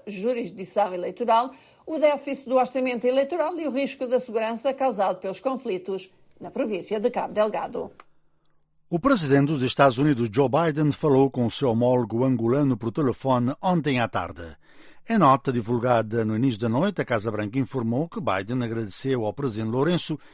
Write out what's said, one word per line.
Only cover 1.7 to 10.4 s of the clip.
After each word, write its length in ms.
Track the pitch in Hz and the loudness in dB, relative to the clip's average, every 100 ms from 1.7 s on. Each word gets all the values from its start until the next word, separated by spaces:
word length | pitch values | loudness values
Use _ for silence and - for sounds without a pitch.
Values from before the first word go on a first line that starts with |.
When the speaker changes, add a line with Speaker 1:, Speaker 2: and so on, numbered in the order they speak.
| _ - | _ -10
Speaker 1:
o 80 | 311 | 2
déficit 500 | 302 277 - 269 - | 2 2 -2 -8 0
do 80 | 254 | 2
orçamento 520 | 247 269 254 240 247 | 2 0 -2 0 0
eleitoral 520 | 262 277 339 311 339 | 2 0 0 -2 -4
e 80 | 302 | -4
o 40 | |
risco 340 | 240 269 - 247 | -2 -4 -4 -2
da 140 | 247 | -2
segurança 520 | 247 220 220 226 277 269 | -2 -2 -2 -2 -4 0
causado 440 | 269 202 196 185 | -2 0 0 -2
pelos 200 | 190 190 | -6 -6
conflitos 680 | 262 262 233 185 - 190 - _ - - | -4 -4 -4 -6 -4 -8 -10 _ -20 -18
na 120 | - | -10
província 480 | 226 254 185 156 214 | -4 -4 -4 -4 -2
de 100 | 226 | -2
Cabo 240 | 208 160 | -2 -2
Delgado. 560 | 175 214 180 160 165 185 - - _ _ _ _ _ _ _ _ | 0 0 -2 -6 -8 -10 -12 -20 _ _ _ _ _ _ _ _
Speaker 2:
O 120 | 170 | 0
presidente 480 | 277 240 147 139 143 | 2 2 4 4 4
dos 160 | 151 | 2
Estados 340 | 123 - 139 120 | 0 4 4 6
Unidos, 320 | 151 123 117 | 2 2 2
Joe 160 | 104 | 2